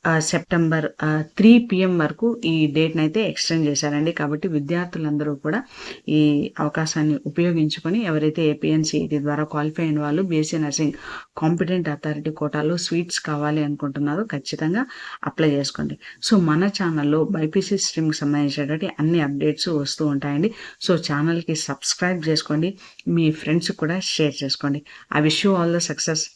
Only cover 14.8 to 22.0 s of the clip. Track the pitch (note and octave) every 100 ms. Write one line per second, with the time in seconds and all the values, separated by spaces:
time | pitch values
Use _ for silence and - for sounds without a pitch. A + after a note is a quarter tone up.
14.8 | C4 - - - - - D#3+ C#3+ C#3 -
15.8 | D3 D3 - - - G#3+ E3 D#3 G3 G3
16.8 | F3+ D#3 C#3+ D3+ D#3 F#3 D#3 G3 F#3+ G3
17.8 | - - D#3+ D3+ C#3+ D3 C#3+ C#3 C#3+ D3+
18.8 | - - D#3 E3+ C#3+ C#3+ D3+ D3+ - D#3
19.8 | C#3+ - D#3 C#3 C#3+ C#3+ G3+ A3 - -
20.8 | - E3+ E3 C#3+ D#3 E3+ E3 D#3 - C3+
21.8 | - -